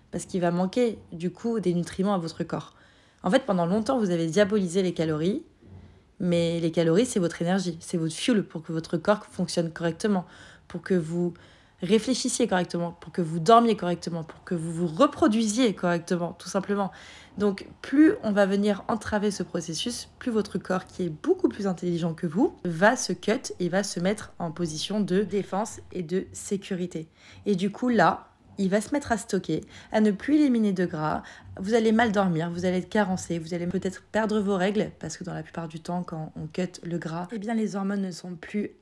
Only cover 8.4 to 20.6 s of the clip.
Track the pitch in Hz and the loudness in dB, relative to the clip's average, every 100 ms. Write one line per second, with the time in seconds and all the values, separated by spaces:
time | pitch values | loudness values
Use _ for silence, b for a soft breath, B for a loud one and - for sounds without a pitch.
8.4 | - 165 - 160 165 170 180 208 - - | 0 -6 -6 -6 -4 -2 2 0 -2 -6
9.4 | 180 - 165 160 170 165 220 196 170 B | -2 -2 -4 -2 -4 -2 0 0 -2 B
10.4 | B B - 175 - 185 156 170 175 B | B B -14 -10 0 0 0 -2 -2 B
11.4 | B B B _ 170 220 240 254 254 - | B B B _ 2 2 2 -2 0 0
12.4 | 233 185 175 175 170 - - - 165 170 | 2 2 0 -2 -4 -6 -8 -4 -2 0
13.4 | 160 233 240 208 175 175 180 170 160 - | 6 8 8 4 0 -2 -4 -6 -8 -14
14.4 | - 175 165 165 175 160 285 - 320 214 | -6 -4 -4 -2 -2 4 2 4 2 4
15.4 | 220 208 254 180 175 175 170 180 170 - | 2 2 2 2 0 0 0 -2 -2 -8
16.4 | - 196 190 202 196 B B B B - | -6 -4 -2 -2 -2 B B B B -2
17.4 | 202 196 - - - 277 311 - 220 202 | -2 -2 -8 -16 0 6 6 6 2 4
18.4 | 196 202 208 196 - 226 - 208 208 202 | 4 4 2 0 -2 -4 -2 0 0 0
19.4 | 175 180 165 160 240 240 - - - 220 | -4 -6 -6 -4 -4 -6 -10 -10 -2 -2
20.4 | 208 190 | -2 -4